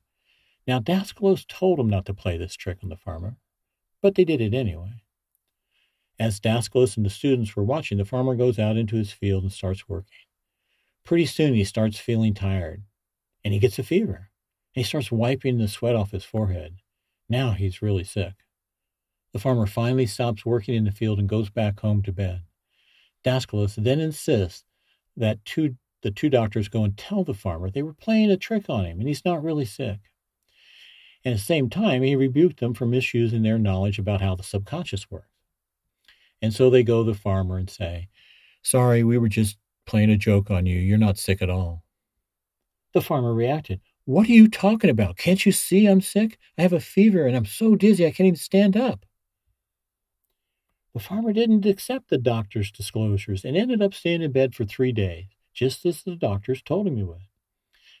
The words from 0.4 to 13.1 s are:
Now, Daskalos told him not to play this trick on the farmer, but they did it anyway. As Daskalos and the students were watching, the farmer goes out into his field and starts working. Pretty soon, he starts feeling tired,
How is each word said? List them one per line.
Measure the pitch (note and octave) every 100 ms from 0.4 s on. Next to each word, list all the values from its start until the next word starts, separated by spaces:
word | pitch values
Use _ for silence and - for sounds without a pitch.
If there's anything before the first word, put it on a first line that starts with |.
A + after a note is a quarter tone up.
| _ _ -
Now, | B2+
Daskalos | A2+ F#3 G3 - G3 F#3 -
told | - F#3 E3+
him | A2+
not | G2 -
to |
play | G2 G2 E2+
this | F2
trick | - - F2+
on | F#2
the | F2+
farmer, | - E2 F#2 B2+ _ _ _ _ _ _
but | G3
they | G3
did | E3+ D3+
it | A2
anyway. | A#2 A#2 E2 F#2 A#2 - _ _ _ _ _ _ _ _ _ _ -
As | A2+ G2+
Daskalos | A2+ A2+ G#2 B2+ B2 -
and |
the | G2+
students | - C#3+ B2+ A2
were | -
watching, | G2+ D3+ C#3 G2+
the |
farmer | G2+ B2+ C3
goes | B2 B2 G#2+
out | G#2+ A2
into | A2 A2
his | G#2
field | - G2+ F#2+
and | F#2+
starts | - F#2 F#2+ -
working. | F#2 F#2+ _ _ _ _ _ _ _ _ _
Pretty | - E3+ D3+
soon, | - D#3
he | A#2
starts | G2 - A2 G#2
feeling | - A#2 A2
tired, | G2+ F#2+ F#2+ E2 E2 G2+ _ _